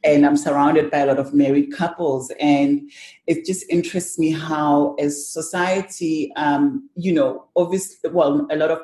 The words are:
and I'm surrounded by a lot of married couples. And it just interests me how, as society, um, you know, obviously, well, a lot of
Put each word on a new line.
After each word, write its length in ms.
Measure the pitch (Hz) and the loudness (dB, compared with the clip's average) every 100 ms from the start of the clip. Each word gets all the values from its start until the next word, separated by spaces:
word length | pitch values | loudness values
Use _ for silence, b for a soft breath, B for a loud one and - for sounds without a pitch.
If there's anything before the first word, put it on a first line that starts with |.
and 200 | 156 147 | 4 4
I'm 140 | 143 143 | 6 4
surrounded 540 | - 143 143 160 147 | 0 2 4 4 2
by 80 | 151 | 0
a 60 | 139 | 2
lot 100 | 135 | 0
of 160 | 139 | 0
married 400 | 143 139 139 143 | 2 4 2 0
couples. 580 | - 175 170 165 131 127 - | -2 -4 -2 -4 -4 -6 -4
And 520 | 147 143 143 143 - B B B - | 2 2 2 0 -4 B B B -4
it 180 | 160 - | -4 -2
just 200 | 185 - | -6 -2
interests 520 | 175 170 185 175 - | -2 -2 -6 -8 -2
me 100 | 160 | -2
how, 640 | 156 160 156 151 143 143 - | -2 -4 -2 2 2 2 -2
as 280 | 147 143 - | -4 -4 -10
society, 1040 | - 156 180 180 190 190 - 165 156 147 - | -10 -8 -4 -2 -2 -4 -6 -4 -4 -4 -2
um, 520 | 147 143 143 135 - - | 0 2 0 -2 -12 -6
you 160 | 180 | 0
know, 340 | 160 135 - - - | 2 0 -2 -4 -2
obviously, 520 | 175 190 190 - 165 | 0 -2 -6 -8 -4
well, 340 | 175 147 147 143 | 2 2 2 -2
a 40 | 156 | -2
lot 140 | 156 | 0
of 100 | 160 | -2